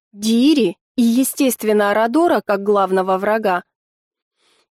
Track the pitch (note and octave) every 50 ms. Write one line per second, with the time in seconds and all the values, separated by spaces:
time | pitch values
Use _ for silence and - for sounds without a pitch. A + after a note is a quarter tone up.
0 | _ _ _ G3+ G#3 A3 A3+ A#3 B3 D4 D#4+ D4 A3 F3 E3+ _ _ _ _ -
1 | A#3+ A#3 A3+ B3 C4+ - - - D4 C4 A3+ - - G#3+ G#3+ G#3 G#3 G3+ G3+ G#3+
2 | A3 A#3 A#3 D#4 E4+ F4 E4 A3+ - - G#3 G3 G3+ G3 G#3 G3+ G3 F#3 F#3+ F#3+
3 | F#3 F#3+ F#3+ F#3+ G3 G3+ G#3+ A3+ G#3+ G#3 F#3 F3 - _ _ _ _ _ _ _
4 | _ _ _ _ _ _ _ _ _ _ _ _ _ _